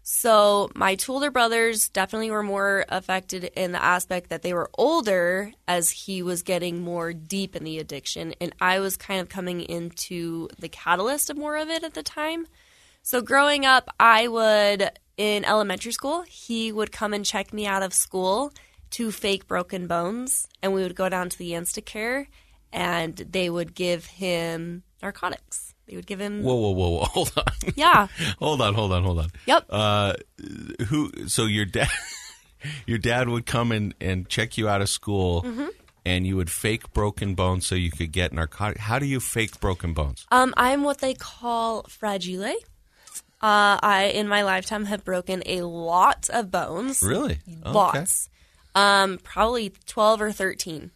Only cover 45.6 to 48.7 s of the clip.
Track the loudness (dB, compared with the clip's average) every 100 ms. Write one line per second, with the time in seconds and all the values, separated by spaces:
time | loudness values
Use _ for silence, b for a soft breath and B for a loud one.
45.6 | -4 -6 0 6 6 4 -2 -2 0 -2
46.6 | -2 -4 -4 -2 0 0 0 -4 -8 -10
47.6 | 0 4 4 2 -2 -2 -4 b b b
48.6 | b